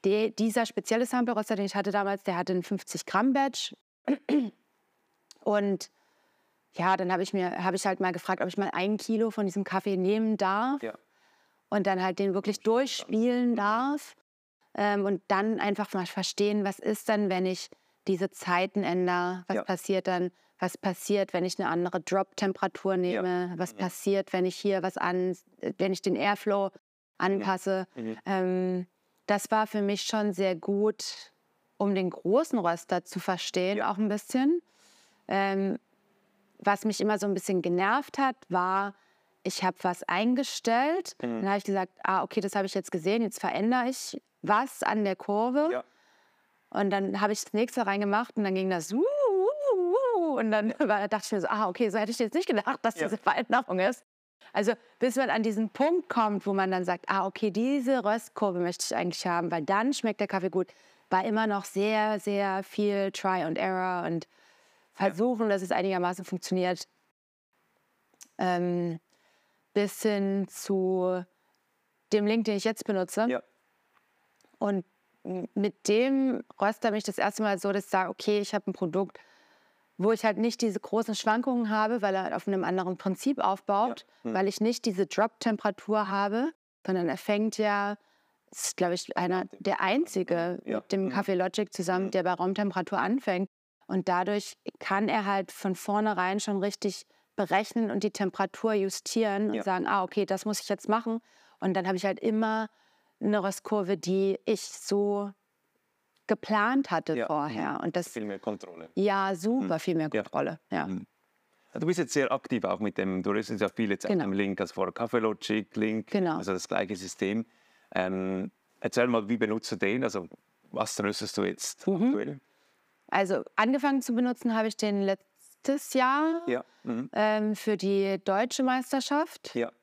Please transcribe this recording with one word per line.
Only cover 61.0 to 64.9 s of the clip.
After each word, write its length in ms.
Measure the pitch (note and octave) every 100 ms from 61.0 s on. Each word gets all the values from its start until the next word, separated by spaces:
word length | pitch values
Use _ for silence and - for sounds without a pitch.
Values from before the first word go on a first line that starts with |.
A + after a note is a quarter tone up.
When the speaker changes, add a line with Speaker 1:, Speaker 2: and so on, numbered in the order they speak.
| _
Speaker 1:
war 140 | F#3
immer 220 | A3+ G#3+ A3
noch 180 | G3+
sehr, 560 | - G3 G#3 A3 G#3+ G#3+
sehr 420 | G#3 G3+ G3 F#3+
viel 480 | F#3+ - G#3 G3+ G3
Try 300 | - F#3+ F#3
and 160 | E3 -
Error 480 | F#3+ F#3 F#3 F3+ E3+
und 200 | E3+ - _ _ _ _ _ _